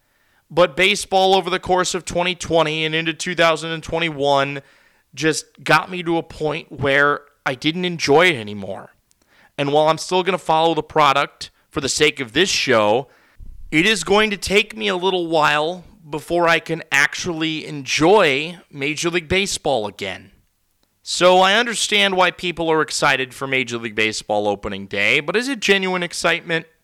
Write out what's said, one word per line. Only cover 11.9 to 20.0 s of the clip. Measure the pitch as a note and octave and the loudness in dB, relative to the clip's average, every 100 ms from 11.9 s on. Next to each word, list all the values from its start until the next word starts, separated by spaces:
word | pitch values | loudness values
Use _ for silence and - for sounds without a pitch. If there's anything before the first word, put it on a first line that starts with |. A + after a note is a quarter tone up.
| - D3+ D3 | 2 2 0
of | B2 | -4
this | A#2+ G3 | 0 0
show, | - - A#2 G#2 A2+ C#3 _ _ _ - - - | 0 2 4 4 2 -2 _ _ _ -20 -18 -4
it | D3+ F#3+ | 0 0
is | G#3+ | 0
going | E3 G3+ G#3+ | 2 2 2
to | G3+ | -2
take | - G3 G#3+ A3 | 0 0 0 -6
me | G#3+ | -4
a | F#3 | -2
little | F#3 F#3 E3 | 0 -2 0
while | D#3+ D3 D3+ D#3 F3+ E3+ - D3+ | 2 2 2 0 -6 -14 -20 -10
before | D3+ C#3+ E3+ E3+ | -10 -2 2 4
I | E3 | 2
can | D#3+ E3 - | 0 -8 -2
actually | C#3 D3 - F#3 D#3+ D#3+ D#3 - | 0 0 0 -8 -4 -4 -4 -8
enjoy | D3+ C3 - D#3 G#3+ E3+ C3+ D#3 F3+ _ | -12 -4 2 6 6 4 2 -4 -12 _
Major | C#3+ C#3 D3+ E3+ | -8 -6 -2 -2
League | E3+ D#3 | -4 -2
Baseball | F#3 G3 - D#3+ C3 G#2 | -2 -2 -4 -2 -2 -4
again. | F#2+ | -8